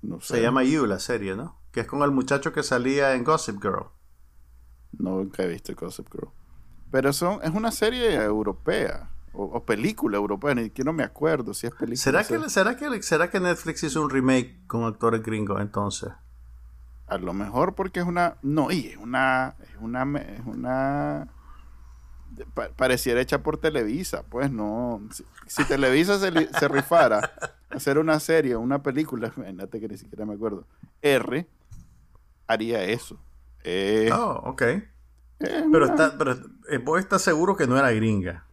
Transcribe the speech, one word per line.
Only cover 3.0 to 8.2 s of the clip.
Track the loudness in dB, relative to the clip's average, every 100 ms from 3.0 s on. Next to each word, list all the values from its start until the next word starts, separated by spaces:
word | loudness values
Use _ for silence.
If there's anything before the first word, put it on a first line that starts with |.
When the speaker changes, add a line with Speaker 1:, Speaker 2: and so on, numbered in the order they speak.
| 2
Speaker 2:
en | 2
Gossip | 2 2 0 -4
Girl. | -2 -2 -6 -18 -20 -20 -20 -20 -20 -20 -20 -20 -20 -6
Speaker 1:
Nunca | -4 -2 -4 -2
he | -4
visto | -4 -10 -10
Gossip | -10 -12 -14
Girl. | -12 -14 -16 -20 -20 -20 -20 -2
Pero | 2 2
son, | 2 0 0
es | -2
una | -2 -2
serie | 0 0 2 2
europea. | 2